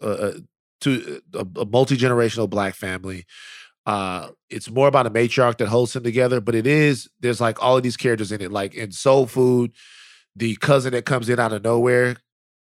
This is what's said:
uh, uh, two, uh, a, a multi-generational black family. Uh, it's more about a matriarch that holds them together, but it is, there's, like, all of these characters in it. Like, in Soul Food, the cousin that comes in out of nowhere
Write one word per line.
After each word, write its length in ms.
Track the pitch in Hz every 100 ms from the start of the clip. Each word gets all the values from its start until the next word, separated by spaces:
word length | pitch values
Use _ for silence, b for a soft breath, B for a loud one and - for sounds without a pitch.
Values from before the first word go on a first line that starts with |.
uh, 40 | 107
uh, 260 | 98 101 165 - _ _ -
two, 420 | 139 127 76 69 - -
uh, 80 | 95 87
a, 40 |
a 40 | 101
multi-generational 840 | 120 131 131 127 120 117 110 104
black 240 | 101 98
family. 520 | - 95 92 95 92 85 B B B B B -
Uh, 440 | 104 95 90 80 - _
it's 200 | 113 -
more 180 | 120 139
about 180 | 139 117
a 60 |
matriarch 460 | 110 117 135 123 113
that 100 | 104
holds 240 | 117 123
them 100 | 131
together, 360 | 120 117 127 123
but 160 | 104 117
it 100 | 120
is, 440 | 151 151 127 - _
there's, 220 | 120 113
like, 200 | 117 113
all 140 | 127 131
of 60 |
these 140 | 123 -
characters 340 | 127 113 98
in 100 | 104
it. 100 | 92
Like, 220 | 104 98
in 180 | 123 107
Soul 340 | 87 135 135 120
Food, 440 | 131 127 123 120 - b b b b b -
the 200 | 117 107
cousin 380 | - 139 127
that 120 | 123 -
comes 220 | 127 117
in 100 | 123
out 120 | 113
of 120 | 107
nowhere 520 | 110 117 123 123 123 123 _ _ _ _